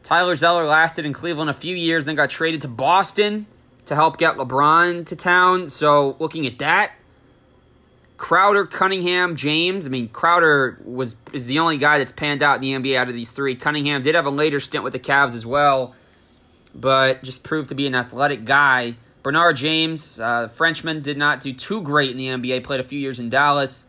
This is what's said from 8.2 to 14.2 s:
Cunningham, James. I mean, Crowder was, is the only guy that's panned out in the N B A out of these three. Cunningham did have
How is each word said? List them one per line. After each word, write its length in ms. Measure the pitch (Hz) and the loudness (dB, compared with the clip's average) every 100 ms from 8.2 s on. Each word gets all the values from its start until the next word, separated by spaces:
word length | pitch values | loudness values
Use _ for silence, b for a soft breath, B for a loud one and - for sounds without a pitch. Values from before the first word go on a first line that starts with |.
| - 170 202 202 170 | 0 4 6 4 0
Cunningham, 680 | - 190 190 175 180 180 | 0 0 0 0 0 0
James. 520 | 151 143 156 175 190 147 | -2 0 0 0 -2 -6
I 20 | |
mean, 200 | 127 113 | -6 -6
Crowder 720 | - 170 175 165 143 131 - | -2 2 4 6 4 2 -4
was, 320 | - 123 123 117 - | -12 -6 -6 -8 -12
is 160 | 139 120 | -10 -4
the 100 | 143 | -2
only 200 | 165 147 | 0 2
guy 200 | 147 147 | 2 2
that's 140 | 131 | 0
panned 320 | - 151 143 | -4 -4 0
out 120 | 147 123 | 0 0
in 40 | |
the 140 | 135 | -2
N 80 | 135 | -4
B 120 | 131 | -2
A 40 | 131 | 0
out 100 | 123 | -2
of 60 | |
these 180 | 120 117 | -6 -10
three. 240 | - 139 127 | -4 -4 -2
Cunningham 460 | 151 151 143 143 | -4 -2 -2 0
did 120 | 131 | 2
have 120 | 165 | 2